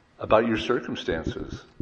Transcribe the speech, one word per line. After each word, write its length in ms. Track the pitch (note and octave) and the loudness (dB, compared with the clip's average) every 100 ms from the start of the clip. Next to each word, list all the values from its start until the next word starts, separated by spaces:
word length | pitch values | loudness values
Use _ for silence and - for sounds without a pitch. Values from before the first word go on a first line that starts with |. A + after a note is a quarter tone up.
| _ - | _ -12
about 300 | - A2 A#2 | 4 4 6
your 100 | A2 | 0
circumstances? 1040 | - B2 - - - E2 D#2 - - - - - | 0 -2 -2 -6 -4 -4 -4 -6 -8 -12 -14 -12